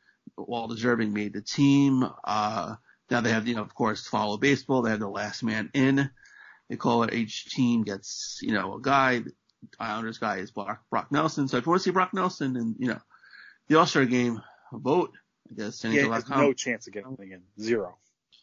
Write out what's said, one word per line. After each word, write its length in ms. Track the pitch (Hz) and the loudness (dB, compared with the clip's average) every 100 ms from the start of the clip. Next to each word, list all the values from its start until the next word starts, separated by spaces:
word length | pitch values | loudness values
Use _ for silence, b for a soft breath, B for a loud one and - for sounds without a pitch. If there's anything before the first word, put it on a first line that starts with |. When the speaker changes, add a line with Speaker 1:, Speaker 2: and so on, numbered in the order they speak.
| b b - - | b b -20 -14
Speaker 1:
well 320 | - 117 113 | -8 -8 -6
deserving, 440 | 113 120 117 107 | -2 0 2 0
made 220 | 104 104 | -2 -4
the 80 | 104 | -6
team. 600 | - - 139 139 139 131 107 - | -6 4 6 6 6 4 0 -4
Uh, 520 | - 107 107 110 87 110 b b - | -4 -2 0 -2 -6 -8 b b -2
now 120 | 120 | 0
they 100 | 113 | 2
have, 160 | 113 113 | 2 0
you 80 | 117 | -4
know, 80 | |
of 100 | 104 | -4
course, 320 | - 113 104 - | -2 -2 -2 -4
follow 320 | 110 104 104 | -2 -2 0
baseball. 460 | 139 139 - 131 | 2 2 2 0
They 80 | 117 | 2
have 80 | 107 | -2
the 100 | 101 | -4
last 320 | 98 104 - | -6 -6 -4
man 300 | 113 110 107 | -4 -4 -2
in. 380 | 139 131 135 139 B B B B B - | 2 4 4 2 B B B B B -12
They 60 | 117 | -4
call 260 | 123 117 | 0 2
it 140 | 110 117 | 2 0
each 300 | 110 - - | -4 -6 -8
team 380 | - 123 117 | 0 2 2
gets, 560 | 104 98 - - - - | 0 -6 -10 -12 -10 -8
you 100 | - | -2
know, 220 | 104 95 104 | -2 -2 -4
a 60 | |
guy. 380 | 131 139 131 123 | 2 4 4 2
The 120 | 113 - _ _ - - | -4 -14 _ _ -20 -10
Islanders 400 | 113 110 113 110 | -6 -6 -6 -4
guy 180 | 110 95 | -4 -4
is 140 | 98 | -6
Brock, 320 | - 101 110 - | -8 -10 -10 -4
Brock 200 | 113 - | -4 -2
Nelson. 360 | 143 156 156 135 | 0 0 0 -2
So 100 | 123 | 0
if 80 | 135 | 2
you 60 | |
wanna 80 | 180 | 2
see 100 | 185 | 2
Brock 240 | 180 180 | 0 0
Nelson 420 | 190 185 - 139 127 | 0 -2 -2 -4 -2
in, 180 | 113 107 | -4 -2
you 120 | 123 | -4
know, 120 | - _ B B B B B - | -4 _ B B B B B 4
the 100 | 156 | 4
All-Star 260 | 170 156 127 | 6 4 4
game, 360 | 127 120 113 B B B | 4 2 -2 B B B
vote, 420 | 117 117 175 156 - _ _ - | -6 0 2 0 -6 _ _ -18
I 40 | |
guess, 280 | - 104 - 113 | -10 -10 -6 0
Speaker 2:
Yeah, 60 | |
Speaker 1:
N 40 | 139 | 2
H 60 | |
L 60 | 139 | 2
dot 160 | 113 117 | 0 -2
com. 120 | 139 | 2
Speaker 2:
there's 80 | 143 | 2
no 40 | |
chance 340 | 123 131 113 - | 2 -4 -6 -8
of 60 | |
getting 160 | 101 127 | -14 -12
him 60 | 131 | -14
again. 200 | 98 92 90 - | -16 -20 _ -8
Zero. 380 | 110 117 87 - _ _ _ _ | 0 0 -2 -12 _ _ _ _